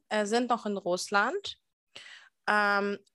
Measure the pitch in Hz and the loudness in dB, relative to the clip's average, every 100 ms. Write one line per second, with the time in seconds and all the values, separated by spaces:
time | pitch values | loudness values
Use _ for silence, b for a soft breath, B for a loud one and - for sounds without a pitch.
0 | - 214 202 233 247 226 208 196 - 214 | -4 -2 0 0 0 -2 -2 -4 -2 -2
1 | - 202 226 392 - - _ _ _ - | 0 0 2 -2 -8 -14 _ _ _ -20
2 | b b b _ - 208 202 202 202 202 | b b b _ 0 2 4 2 0 -4
3 | _ | _